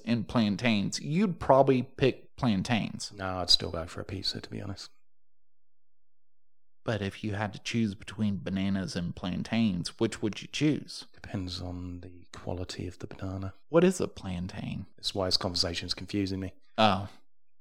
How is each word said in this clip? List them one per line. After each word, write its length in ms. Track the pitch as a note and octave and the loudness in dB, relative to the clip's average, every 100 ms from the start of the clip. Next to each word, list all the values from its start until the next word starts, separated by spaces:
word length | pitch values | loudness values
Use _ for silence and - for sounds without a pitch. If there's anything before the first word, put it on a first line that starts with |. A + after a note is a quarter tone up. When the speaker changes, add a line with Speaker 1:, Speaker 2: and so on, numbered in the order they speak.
Speaker 1:
and 220 | - A#2 - | 0 0 2
plantains, 720 | B2 G#2+ F#2+ A#2+ G#2 G2 - | 4 4 4 2 2 2 -2
you'd 380 | C#3+ E3 G#3 - | -2 2 2 2
probably 440 | - C3+ C#3 B2+ | 6 8 8 6
pick 340 | A#2+ - C3 - - - | 2 2 4 4 -6 -2
plantains. 760 | B2+ F#2+ - A2 - - - | 2 2 2 2 0 -6 -10
Speaker 2:
No, 220 | - F#2+ F#2 | -6 -4 0
I'd 120 | F2 | 6
still 200 | - F2 | 6 6
go 160 | F2 E2+ | -4 -6
for 140 | G2+ | -8
a 40 | |
pizza, 360 | G2 G2 G2+ G#2+ | -6 -4 -4 -4
to 100 | - | -6
be 100 | G#2+ | -6
honest. 300 | G2+ F#2+ - - - - - - - - - - - - - - - - - - - - | -6 -8 -12 -16 -20 -20 -18 -20 -20 -20 -20 -20 -20 -20 -20 -20 -20 -20 -20 -20 -20 -8
Speaker 1:
But 160 | - G#2+ | -2 0
if 220 | G2 - | 0 -4
you 120 | G#2+ | -4
had 180 | G2+ G#2 | -2 -2
to 80 | - | -4
choose 340 | - A#2 A2 | -2 2 2
between 460 | G2 - - G#2+ F#2+ | -2 -8 -2 0 0
bananas 540 | - F#2+ G2 G2 F2+ F#2 | -2 0 2 0 0 -2
and 180 | F2 | -4
plantains, 840 | - F2+ F2+ - A2+ A2 F2+ - - | -4 -4 -4 0 2 4 2 -2 0
which 200 | G#2 - | 0 2
would 220 | A2 - | -4 -4
you 60 | - | -6
choose? 540 | - D3+ B2+ - - - | 0 2 2 -2 -12 -14
Speaker 2:
Depends 460 | - - G2+ F2+ F2+ | -14 -6 -4 -4 -4
on 400 | F2+ F2 F2+ F2 | -6 -6 -6 -8
the 260 | F2+ F2 - - | -12 -16 -16 -10
quality 520 | - F2+ F2+ - F#2 | -6 -4 -4 -6 -8
of 100 | - | -8
the 80 | - | -10
banana. 480 | - F#2+ F#2+ F#2+ - - | -8 -6 -6 -6 -10 2
Speaker 1:
What 160 | D#3+ | 6
is 160 | F3+ F#3 | 6 6
a 80 | - | -2
plantain? 800 | - G2 F2 F#2+ - - F#2 - - | -4 -6 -4 -4 -6 -6 -6 -8 -8
Speaker 2:
That's 180 | - | -4
why 120 | G2+ F#2 | 0 2
this 100 | - | 2
conversation's 580 | G2 F2 F2+ F2 F2+ | 2 0 0 -2 -4
confusing 460 | - F#2 G#2 F#2+ F#2+ | -6 -2 0 0 -2
me. 140 | F#2+ - - - | -4 -8 -4 4
Speaker 1:
Oh, 320 | A2 F#2+ G2+ - - - - - | 6 4 -2 -12 -18 -18 -18 -18